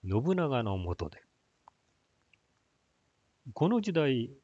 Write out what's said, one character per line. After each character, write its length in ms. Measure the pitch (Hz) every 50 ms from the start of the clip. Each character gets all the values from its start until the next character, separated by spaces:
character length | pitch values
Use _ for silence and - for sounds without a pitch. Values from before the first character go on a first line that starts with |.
| -
信 320 | 92 95 110 127 170 190
長 280 | 180 170 151 135 123 113
の 140 | 107 98 95
下 320 | 90 85 82 - - 76
で。 120 | - - - _ _ _ _ _ _ _ _ - _ _ _ _ _ _ _ _ _ _ _ _ _ _ _ _ _ _ _ _ _ _ _ _ _ _ _ _ _ _ _ _ _ _ _ 131 110
こ 160 | - 143 175
の 120 | 233 240
時 120 | 208 208 180
代、 380 | 165 151 143 131 123 113 123 - -